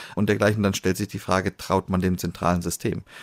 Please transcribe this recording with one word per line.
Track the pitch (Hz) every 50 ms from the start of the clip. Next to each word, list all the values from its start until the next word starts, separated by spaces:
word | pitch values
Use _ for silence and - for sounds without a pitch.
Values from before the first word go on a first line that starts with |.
| - - -
und | - 107 101
dergleichen. | 104 101 107 107 110 110 101
Dann | 98 98
stellt | - - 98 90 -
sich | 104 -
die | - 104
Frage, | - - 92 95 95 101 - -
traut | - - 95 95 - -
man | 95 92
dem | 90 92 90 87
zentralen | - 87 - - - 87 90 87
System? | 87 87 - - - 113 - - - _ - -